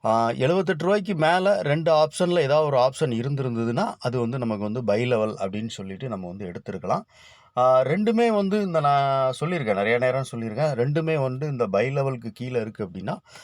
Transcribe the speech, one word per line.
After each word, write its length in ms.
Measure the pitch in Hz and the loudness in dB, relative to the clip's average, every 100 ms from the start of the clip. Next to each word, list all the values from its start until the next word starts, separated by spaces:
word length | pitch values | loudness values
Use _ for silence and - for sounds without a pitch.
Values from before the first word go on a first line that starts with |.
ஆ, 260 | 113 113 113 | 2 2 2
எழுபத்தெட்டு 520 | 131 131 180 180 160 | 2 2 2 0 -2
ரூபாய்க்கு 320 | 175 208 208 | 0 0 0
மேல 460 | 170 156 180 190 202 | 0 2 4 2 2
ரெண்டு 320 | 156 147 165 | 0 0 4
ஆப்ஷன்ல 460 | 156 156 - 180 175 | 4 2 0 2 2
ஏதாவது 260 | 135 151 | 4 2
ஒரு 120 | 151 135 | 4 4
ஆப்ஷன் 340 | 131 135 120 | 2 2 -2
இருந்திருந்ததுன்னா 840 | 117 139 139 127 117 117 120 220 - | 0 -2 -2 -2 -2 0 0 -2 -4
அது 200 | 127 123 | -4 -2
வந்து 180 | 117 131 | -2 -2
நமக்கு 260 | 117 104 | -4 -2
வந்து 200 | 104 113 | -4 -2
பை 220 | 110 104 | 0 0
லெவல் 280 | 123 117 107 | 2 2 0
அப்படின்னு 360 | - 95 104 113 | -2 -6 -6 -8
சொல்லிட்டு 380 | - 95 95 131 | -10 -12 -10 -8
நம்ம 200 | 98 90 | -8 -10
வந்து 240 | 95 95 | -10 -10
எடுத்திருக்கலாம். 500 | 87 - 92 90 160 226 - - - _ - | -10 -10 -8 -4 -4 -4 -20 -20 -20 _ 2
ஆ, 240 | 127 131 | 4 4
ரெண்டுமே 520 | 131 180 214 226 233 | 4 0 2 2 2
வந்து 280 | 208 196 214 | 2 0 0
இந்த 180 | 196 165 | 0 0
நான் 540 | 143 139 139 135 131 127 | 2 2 2 2 0 0
சொல்லியிருக்கேன், 360 | 156 135 110 | -4 -2 0
நிறைய 220 | 98 104 120 | 0 2 2
நேரம் 280 | 127 131 131 | 2 0 -4
சொல்லியிருக்கேன். 380 | 117 113 107 151 | -6 -6 -2 -2
ரெண்டுமே 480 | 123 127 151 160 156 | 0 0 0 0 0
வந்து 260 | 131 127 151 | -2 -2 -6
இந்த 200 | 131 110 | -2 0
பை 220 | 98 127 | 2 2
லெவலுக்கு 420 | 139 135 127 113 | 0 -2 -4 -10
கீழே 300 | - 123 123 | -10 -4 -4
இருக்கு 240 | 110 110 | -4 -6
அப்படின்னா 320 | 98 92 98 190 _ - | -8 -6 -8 -8 _ -20